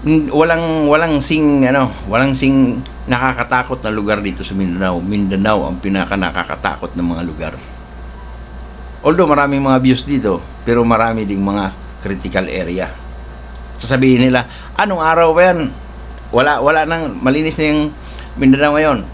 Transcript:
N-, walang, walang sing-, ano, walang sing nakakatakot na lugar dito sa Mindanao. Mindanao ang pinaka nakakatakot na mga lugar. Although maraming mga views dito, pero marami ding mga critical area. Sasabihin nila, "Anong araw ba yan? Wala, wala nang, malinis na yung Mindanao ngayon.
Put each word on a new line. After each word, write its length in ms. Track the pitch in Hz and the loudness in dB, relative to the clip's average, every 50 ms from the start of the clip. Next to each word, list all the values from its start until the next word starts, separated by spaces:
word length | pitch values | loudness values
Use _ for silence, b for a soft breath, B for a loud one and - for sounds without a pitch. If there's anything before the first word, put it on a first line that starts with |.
| - | 2
N-, 240 | 147 160 160 151 - | 4 2 2 2 2
walang, 560 | - 151 160 170 165 165 165 165 160 160 151 | 2 4 4 4 4 0 0 -2 0 0 4
walang 320 | 147 147 156 170 165 151 | 4 4 4 4 2 0
sing-, 480 | 143 131 - 156 156 156 147 143 139 131 | 0 0 0 0 2 4 4 4 4 4
ano, 240 | 127 135 139 131 110 98 - - | 4 4 2 2 0 -2 -8 -6
walang 320 | 98 107 120 131 139 131 | -2 0 2 2 2 2
sing 400 | 127 139 135 135 135 131 123 117 123 127 - - - - - | 2 2 2 4 4 4 2 0 -4 -8 -10 -12 -12 -4 -4
nakakatakot 720 | 127 123 131 131 120 117 120 - 139 127 123 - 127 123 | -2 0 0 -2 -2 -2 -2 0 0 0 0 -2 -6 -6
na 80 | - 110 | -4 -4
lugar 320 | 107 107 101 104 107 104 | -4 -2 0 0 -2 0
dito 240 | 101 98 90 - 95 | -2 -6 -6 -6 -8
sa 80 | - 98 | -6 -2
Mindanao. 480 | 98 95 90 87 92 98 92 90 87 | -2 -2 -2 0 0 0 0 0 -2
Mindanao 640 | 87 95 104 104 101 95 98 95 98 110 107 98 71 | -2 -2 -2 0 0 0 0 0 2 2 2 0 0
ang 160 | 71 90 87 | -2 -6 -4
pinaka 320 | - 101 98 95 85 - 98 | -4 -2 -2 -2 -2 -2 -2
nakakatakot 800 | 98 92 82 - 92 85 - 80 - - 98 73 - - 82 - | -2 -2 -2 -2 -4 -4 -6 -8 -6 -4 -6 -6 -6 -10 -8 -6
na 80 | 87 | -4
mga 200 | 87 85 85 82 87 | -4 -2 -2 -4 -6
lugar. 280 | 85 78 78 80 78 - - - - - - - - - - - - - - - - - - - - - - - - - - - - - - | -8 -8 -8 -8 -8 -10 -12 -16 -16 -16 -18 -18 -16 -16 -16 -14 -14 -14 -14 -16 -16 -14 -16 -16 -16 -16 -16 -16 -16 -16 -16 -14 -14 -14 -2
Although 240 | - 147 160 175 180 | 0 2 4 4 4
maraming 400 | 151 147 143 143 139 139 139 139 | 4 4 4 2 2 2 0 2
mga 160 | 135 131 131 | 4 2 4
views 240 | 131 131 127 123 - | 4 4 2 2 0
dito, 360 | 143 143 131 - 104 90 82 - - - - | -2 -2 0 0 0 -2 -2 -4 -12 -16 -6
pero 240 | - 117 117 120 117 | -2 0 2 2 4
marami 400 | 117 117 110 113 113 113 113 107 | 4 4 4 2 0 0 -2 -2
ding 160 | 98 101 98 | -2 -2 -2
mga 320 | 98 98 101 101 98 95 - - - - - - - | 0 0 0 -2 -2 -4 -6 -10 -16 -16 -16 -10 -6
critical 400 | 95 98 92 - 95 92 95 95 | -6 -6 -6 -6 -4 -2 -2 -2
area. 480 | 82 - 92 90 82 90 92 90 90 - - - - - - - - - - - - - - - - - - | -2 -4 -4 -4 -4 -4 -4 -4 -6 -8 -14 -14 -14 -14 -14 -14 -16 -16 -16 -16 -16 -16 -16 -14 -14 -12 -8
Sasabihin 480 | - 113 135 127 131 131 127 120 127 131 | -2 -2 2 4 6 6 6 6 6 4
nila, 160 | 127 123 120 B B B B B B | 4 2 0 B B B B B B
"Anong 240 | - 208 208 190 170 | -2 0 0 0 0
araw 320 | 156 160 165 165 170 165 160 | 2 2 4 6 4 6 6
ba 80 | 170 180 185 175 | 6 6 6 4
yan? 200 | 165 151 - - - - - - - - - - - - - | 2 -2 -4 -6 -10 -16 -16 -16 -16 -14 -14 -16 -16 -12 -2
Wala, 320 | - 120 131 147 147 120 | 0 2 2 4 2 2
wala 240 | 131 147 160 160 156 | 2 2 4 4 2
nang, 320 | 156 165 165 160 139 101 87 | 0 -2 -2 -4 -6 -6 -2
malinis 360 | - 131 135 151 156 160 156 | 0 0 2 2 0 -2 0
na 80 | 160 156 151 | 0 0 2
yung 120 | 151 151 151 151 147 B B B B B B B B | 2 2 0 -2 -4 B B B B B B B B
Mindanao 400 | - 139 131 131 135 147 147 147 | 2 4 4 6 6 4 2 4
ngayon. 240 | 151 156 151 135 107 92 - | 4 4 2 2 0 -4 -8